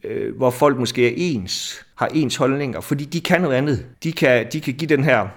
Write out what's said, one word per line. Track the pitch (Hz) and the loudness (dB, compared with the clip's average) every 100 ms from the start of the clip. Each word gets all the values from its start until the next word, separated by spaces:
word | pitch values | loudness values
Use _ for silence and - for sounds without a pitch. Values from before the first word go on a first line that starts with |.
øh, | - 113 107 107 | -8 -6 -6 0
hvor | 127 | 0
folk | 123 147 127 | 4 2 2
måske | 117 131 120 | -2 2 2
er | 120 | 2
ens, | 175 127 87 - - - - | -2 -2 -4 -8 -8 -14 -18
har | - 123 | -6 -2
ens | 160 135 - | 0 0 0
holdninger, | 131 139 143 85 | 0 0 -4 -6
fordi | - 139 | -4 -6
de | 147 165 | -4 -6
kan | - 180 | 0 2
noget | 175 127 | 2 2
andet. | 147 123 - - | 2 -2 -4 -8
De | 165 | -6
kan, | 160 143 123 107 | 2 4 4 2
de | 156 | -4
kan | 147 | -6
give | 123 156 | -6 0
den | 147 | 2
her | 147 120 95 | 4 2 0